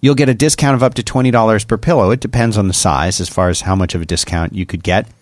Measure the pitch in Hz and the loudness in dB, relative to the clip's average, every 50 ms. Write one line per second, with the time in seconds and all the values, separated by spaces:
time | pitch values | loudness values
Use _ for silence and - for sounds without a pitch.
0 | - 135 143 135 147 131 131 107 147 151 - - - 143 135 123 123 131 - - | 4 2 4 4 2 2 2 2 2 0 0 0 0 2 2 4 2 2 0 -2
1 | 117 - - 131 127 127 117 120 113 110 110 104 104 - 117 107 - - 175 147 | -8 -4 -2 0 0 2 2 2 4 4 2 0 0 -2 -4 -4 0 0 2 2
2 | 104 92 113 127 - - - 120 117 117 107 107 101 95 90 - - 95 76 67 | 2 2 0 0 -4 -4 -2 0 0 0 0 0 0 0 0 0 0 0 0 0
3 | 76 87 92 - 90 87 - - 92 90 87 - - - 95 95 92 87 - 87 | 0 -2 -2 -4 -6 -6 -2 0 0 0 0 -2 -2 -2 0 0 0 -2 -2 -6
4 | 85 80 87 82 - - - 85 82 82 - 98 92 - - 87 85 - 90 98 | -4 -4 -4 -4 -4 -4 -4 -4 -4 -4 -4 -6 -8 -6 -8 -8 -2 0 0 0
5 | 113 - - _ | 0 -2 -12 _